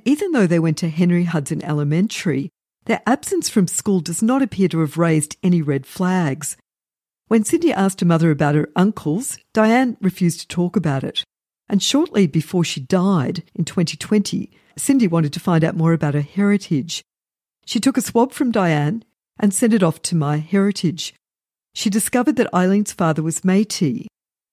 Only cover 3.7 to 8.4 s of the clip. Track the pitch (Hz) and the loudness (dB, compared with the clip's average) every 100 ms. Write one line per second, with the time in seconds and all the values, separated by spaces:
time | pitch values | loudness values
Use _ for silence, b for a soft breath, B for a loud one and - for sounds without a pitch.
3.7 | - - 190 156 170 220 269 262 - 180 | 0 -2 -2 -2 -2 0 2 0 0 0
4.7 | 160 151 160 170 156 147 - 185 175 147 | 0 -2 0 2 2 0 -2 2 2 2
5.7 | 135 - - 180 185 160 131 - - _ | -2 -4 -4 0 0 0 -4 -8 -12 _
6.7 | _ _ _ _ _ _ 226 208 330 339 | _ _ _ _ _ _ 0 2 2 2
7.7 | - 190 - 175 165 165 147 | 2 0 0 2 4 2 2